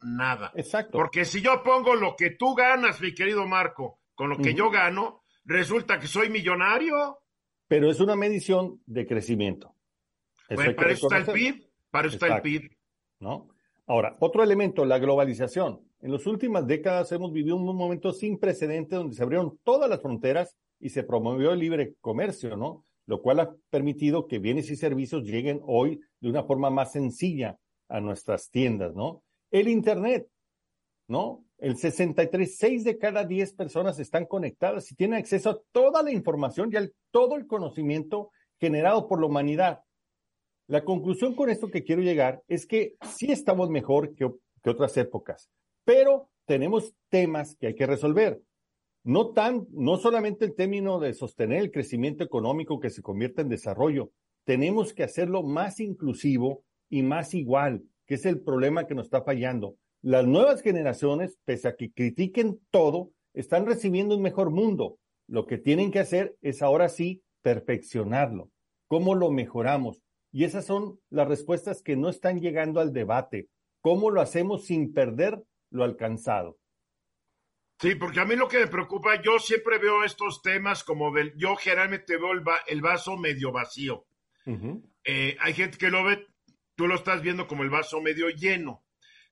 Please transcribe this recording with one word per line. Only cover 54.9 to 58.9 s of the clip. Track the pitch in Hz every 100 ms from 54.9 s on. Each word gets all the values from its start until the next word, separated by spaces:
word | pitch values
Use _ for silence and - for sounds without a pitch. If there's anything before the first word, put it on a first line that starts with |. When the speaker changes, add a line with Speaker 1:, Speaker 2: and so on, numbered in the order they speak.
Speaker 2:
que | -
hacerlo | 135 - 175 185
más | 147 151 196 190
inclusivo | 214 185 147 120 147 127 127 135 _ _ _
y | 139
más | 131 156 -
igual, | 180 127 131 143 110 - _ -
que |
es | 139
el | 190 170
problema | - 131 135 160
que | 165